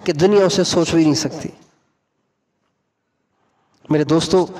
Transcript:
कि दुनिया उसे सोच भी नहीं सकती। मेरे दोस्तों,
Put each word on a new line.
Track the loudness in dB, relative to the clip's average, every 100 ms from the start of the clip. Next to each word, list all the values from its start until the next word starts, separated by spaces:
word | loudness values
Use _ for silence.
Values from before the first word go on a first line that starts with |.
| -6
कि |
दुनिया | 0 2 4 2
उसे | 2 -2
सोच | 0 0
भी | 2
नहीं | 2 0
सकती। | -4 -8 -14 -16 _ _ _ _ _ _ _ _ _ _ _ _ _ _ _ _ _ _ _ _ _ _ -4
मेरे | -2 0
दोस्तों, | 0 0 0 0 -6